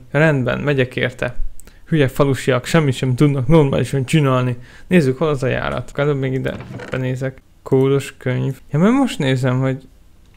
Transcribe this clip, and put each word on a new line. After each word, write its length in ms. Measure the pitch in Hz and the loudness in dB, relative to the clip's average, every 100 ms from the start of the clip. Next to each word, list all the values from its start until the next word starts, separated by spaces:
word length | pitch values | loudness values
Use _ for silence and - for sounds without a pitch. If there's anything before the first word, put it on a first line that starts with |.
| - | -4
Rendben, 480 | 143 160 143 123 127 | 0 2 2 -2 -2
megyek 360 | 139 135 123 - | -2 0 -2 -2
érte. 400 | 123 - 127 - - - - - - | -4 -4 -4 -2 -2 -4 -14 -20 -2
Hülye 220 | 160 131 | 0 2
falusiak, 580 | - 139 127 - 123 - | 2 0 0 0 -2 2
semmit 280 | 165 147 | 2 2
sem 220 | 127 131 127 | 0 0 4
tudnak 320 | 147 139 127 | 4 4 4
normálisan 580 | 160 139 - 123 139 123 | 4 4 2 0 -2 0
csinálni. 520 | 160 139 127 127 120 - - - | 2 2 2 0 -4 -10 -16 0
Nézzük, 300 | 180 131 131 | 2 4 2
hol 100 | 160 | 0
az 160 | 139 | 0
a 40 | 127 | -2
járat. 440 | 123 147 131 117 - | -2 -4 -6 -6 -2
Előbb 240 | 147 139 | -2 0
még 140 | 131 | -2
ide 220 | 131 131 - - - - | -4 -4 -8 -12 -14 -8
benézek. 520 | 127 127 131 131 - - _ | -4 -4 -4 -6 -8 -18 _
Kódos 520 | - 131 135 139 - - | 0 2 2 0 -4 -8
könyv. 420 | 127 127 131 135 - | -6 -4 -4 -6 -6
Ja, 80 | 147 | 0
mert 140 | 196 | 2
most 260 | 269 262 - | 2 0 0
nézem, 400 | 135 131 127 127 | -2 0 0 0
hogy 220 | 131 131 - - - - - | -2 -4 -10 -20 -20 -20 -20